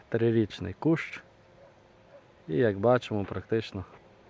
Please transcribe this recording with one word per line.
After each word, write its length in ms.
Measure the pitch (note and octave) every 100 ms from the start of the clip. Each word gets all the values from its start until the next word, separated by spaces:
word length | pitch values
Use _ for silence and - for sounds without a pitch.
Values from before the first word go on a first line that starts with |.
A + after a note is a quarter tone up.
| -
трирічний 640 | A2+ A#2 A#2 G#2+ - F#2
кущ. 500 | F#2 D3+ E3 - - - _ _ - - _ _ _ _ - - _ -
І, 80 | D3+
як 220 | A#2 G2
бачимо, 460 | A2+ B2 - G#2+
практично 600 | G2 G2 - A2+ - G2 - - - - -